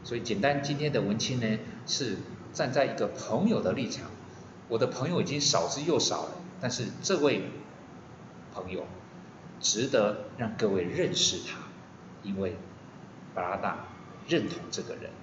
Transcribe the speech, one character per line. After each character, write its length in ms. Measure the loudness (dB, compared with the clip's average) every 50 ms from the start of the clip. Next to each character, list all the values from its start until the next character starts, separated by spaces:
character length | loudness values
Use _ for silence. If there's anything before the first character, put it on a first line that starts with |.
| -6
所 120 | -4 -4
以 60 | -4
简 180 | 0 0 0 4
单 220 | 4 4 4 4 2
今 140 | 0 0
天 140 | 2 2 2
的 100 | 4 4
文 160 | 4 4 2
青 220 | 2 2 0 2 2
呢， 200 | 2 2 2 0 0 -8 -10 -12 -6
是 320 | -4 -2 0 0 0 -2 -2 -4 -8 -10 -12 -12 -12 -2
站 180 | -2 0 2
在 140 | 6 4 4
一 100 | 4 4
个 120 | 2 0
朋 420 | 0 0 -4 -2 0 2 4 6 6
友 120 | 4 6
的 120 | 4 4 2
立 160 | 2 0 -2
场， 160 | -4 -6 -6 -8 -10 -12 -14 -14 -14 -16 -16 -16 -16 -16 -6 0
我 80 | 2
的 100 | 4 4
朋 220 | 4 2 0 0 2
友 100 | 2 2
已 60 | 2
经 160 | 2 2 2
少 260 | 4 4 6 6 4
之 140 | 2 0 0
又 180 | 2 4 4 4
少 240 | 4 4 2 0 -2
了， 80 | -4 -6 -10 -10 -12 -8 -4
但 80 | -2 -2
是 160 | 0 0 -2 -4 -4 -4
这 180 | 2 2 4 6
位 300 | 6 6 6 4 0 -4 -8 -10 -12 -14 -14 -16 -16 -16 -16 -16 -16 -16 -16 -16 -16 -16 -16 -16 -16 -12 -8
朋 160 | -8 -6 -4
友 140 | -4 -6 -6 -6 -10 -14 -14 -16 -16 -16 -16 -16 -16 -16 -16 -16 -14 -2
值 280 | 0 0 2 2 2
得 380 | 4 6 6 6 6 4 2 -4 -8 -4
让 180 | -4 -2 -2 0
各 120 | 2 4 4
位 140 | 4 4 2
认 320 | 2 2 2 2 4 4
识 240 | 4 4 4 2 0
他， 180 | -4 -6 -8 -10 -10 -12 -14 -16 -16 -16 -18 -16 -16 -16 -16 -10
因 180 | -6 -4 0 0
为 160 | 0 0 0 -4 -8 -12 -14 -16 -16 -16 -16 -16 -16 -16 -16 -16 -16 -8 -4
巴 80 | -4
拉 160 | -2 -2 -2
达 300 | 0 0 -2 -2 -2 -6 -12 -12 -14 -16 -16 -16 -16 -2
认 200 | 2 2 2 2
同 120 | 0 -4 -6 -6 -6
这 140 | -6 -6 -6
个 120 | -6 -6
人。 140 | -8 -8 -12 -12 -12